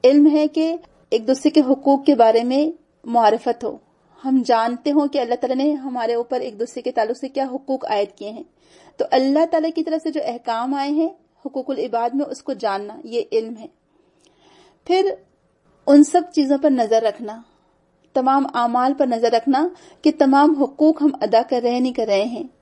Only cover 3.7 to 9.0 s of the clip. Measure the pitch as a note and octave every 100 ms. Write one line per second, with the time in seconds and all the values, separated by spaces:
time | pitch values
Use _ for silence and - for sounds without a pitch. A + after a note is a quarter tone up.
3.7 | - _ _ _ _ C4 C4 A#3 A#3 A3+
4.7 | B3 - D4 C#4+ C#4+ A#3 B3 C4 B3+ D4
5.7 | D4 C4 B3 A3+ A#3 A#3 B3+ B3+ G#3 A#3+
6.7 | - B3 B3 A3 B3+ C4 C#4 C4+ C4 C4+
7.7 | C4 - G#3 G3+ _ G#3 A3+ E4+ _ _
8.7 | _ - _